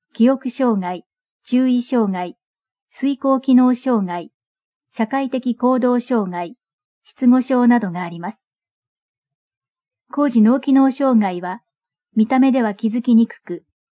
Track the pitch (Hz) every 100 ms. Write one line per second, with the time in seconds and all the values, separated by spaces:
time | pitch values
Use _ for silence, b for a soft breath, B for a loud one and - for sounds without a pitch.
0 | _ - 240 269 247 - 254 202 180 175
1 | - _ _ _ - 247 262 247 240 247
2 | 208 185 180 - _ _ _ _ _ -
3 | 277 262 269 262 269 254 254 247 269 226
4 | 185 175 - _ _ _ _ _ _ -
5 | 220 269 269 262 254 233 247 254 247 247
6 | 240 233 185 175 175 - _ _ _ _
7 | _ - 247 254 247 254 240 240 196 175
8 | 175 170 175 - _ _ _ _ _ _
9 | _ _ _ _ _ _ _ _ _ _
10 | _ - 285 233 214 262 277 269 269 254
11 | 269 226 196 180 180 185 _ _ _ _
12 | _ 220 220 262 269 247 220 202 226 233
13 | 247 226 226 - - 175 _ _ _